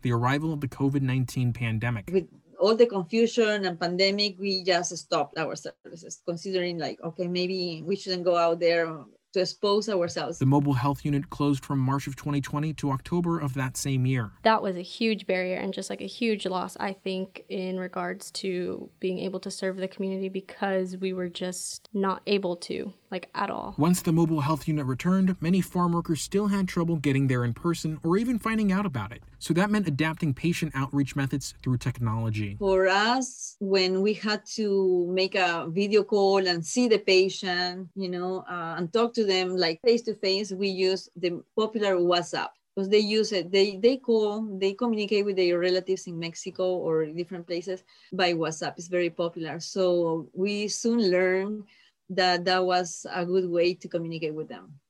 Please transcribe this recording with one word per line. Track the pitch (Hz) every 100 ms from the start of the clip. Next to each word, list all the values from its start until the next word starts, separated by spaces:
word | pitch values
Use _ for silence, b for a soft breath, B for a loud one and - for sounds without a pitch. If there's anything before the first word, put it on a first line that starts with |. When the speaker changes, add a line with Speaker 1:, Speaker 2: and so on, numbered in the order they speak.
Speaker 1:
the | 127
arrival | 120 120 143 160
of | 151
the | 139
covid | - 139 139
nineteen | 131 131 123 - 123
pandemic. | 117 120 110 120 117 98
Speaker 2:
With | 185 170 - _ -
all | 190 226
the | 240
confusion | 196 170 226 226 240 220 208 190
and | 170
pandemic, | 175 180 190 202 208 180
we | 196 190
just | 180 175 170 170
stopped | - 165 143 -
our | 151 110
services, | - - - 170 165 - -
considering, | 170 196 185 180 170
like, | 151 -
okay, | 170 160 180
maybe | 180 180 185 175 160 160
we | 196
shouldn't | 196 185
go | 175 175
out | 170 170
there | 170 170 165 160 135 _ _
to | 190
expose | 180 - 208 208 208
ourselves. | 196 170 165 147 170
Speaker 1:
The | 135
mobile | 143 143
health | 135 135 139
unit | 151 143 139
closed | - 143 139 -
from | 139
March | 131 139 143
of | 135
twenty | - 143
twenty | 135 147 160 143
to | 143
October | 131 - 175 175 170
of | 143 131
that | 131 -
same | 139 135 127
year. | 131 107 -
Speaker 3:
That | 226 220
was | 208 180
a |
huge | 185 - 226 214 -
barrier | 185 185 180
and | 190
just, | 180 190
like, | 196
a | 190
huge | - 233 214 196
loss, | 185 180 -
I | 208
think, | 190 - 190 190 - -
in | 196 185 185
regards | 180 185 175 190 -
to | - 190 180 180 - - _
being | 185 185
able | 190 185
to | 196
serve | 190 190 190
the | 185
community | - 190 190 190
because | 190 190 - 196 190 185 185
we | 190
were | 185 180
just | 170 185 180 - - -
not | 208 190 185 -
able | 202 196 175
to, | - - 208 - _
like, | 185 - -
at | 202
all. | - - -
Speaker 1:
Once | 151 180
the | -
mobile | 160 165 160
health | 135 156 -
unit | 151 135
returned, | 127 180 190 185 180
many | 160 190
farm | 175 185 175
workers | 170 165 160
still | - 196 208
had | 196 185
trouble | - 165 165
getting | 143 135 139
there | 127
in | 120
person | 117 170 170 160 156
or | 165 185
even | 233 240
finding | 220 220 208
out | 185 208
about | 127 101
it. | 117 - -
So | -
that | 165 202
meant | 208 175
adapting | 139 156 160 160
patient | 131 170 170 160
outreach | 135 139 139 139 -
methods | 135 147 - -
through | - 127
technology. | - 123 120 110 113 107 104 101
Speaker 2:
For | 196 190 190
us, | 196 214 254 254 - - -
when | 196 196 185 190
we | 202
had | 214 214 208 - -
to | 214 196 190 180 175
make | 185 190 196
a | 180 170 165
video | 165 202 208
call | 196 208 196 196 185
and | 170 165
see | - 247
the | 208
patient, | 202 190 190 185 190 180 180 180 180 196
you | 185
know, | 180 180 185 -
uh, | 180 175 165
and | 175
talk | 226 233 240
to | 208
them, | 185 185 185
like, | 170 160
face | 247 233
to | 233 214
face, | 190 190 202
we | 185 202
use | 185 190 190 - -
the | 175 175 - -
popular | 220 220 202 185
WhatsApp. | 175 175 170 156 - _ _ -
'Cause | 196
they | 208
use | 208 214 214
it, | 202 170
they, | 196 202 190
they | 226 262
call, | - 226 214 208 220 190
they | 196
communicate | 196 240 220 202 208 202
with | 190
their | 180 175
relatives | 180 185 185 190 185
in | 165
Mexico | 170 165 - 175 185 180
or | 165 160 156
different | 165 170 185 170
places | 170 180 185 _ b b
by | 185 180
WhatsApp. | 170 156 160 156 -
It's | 170
very | 180 170
popular. | 165 170 170 156 156
So | 165 202 185 175 170 165 -
we | - 196 208 208
soon | - 233 233 202
learned | 180 185 185 196 214 202 b b _ _
that | 185 180 175 175
that | 185 185
was | 180 180 - -
a | 185 175
good | 185 180
way | 170 170
to | 180 180
communicate | 175 165 160 156
with | 156 156
them. | 101 90 139 _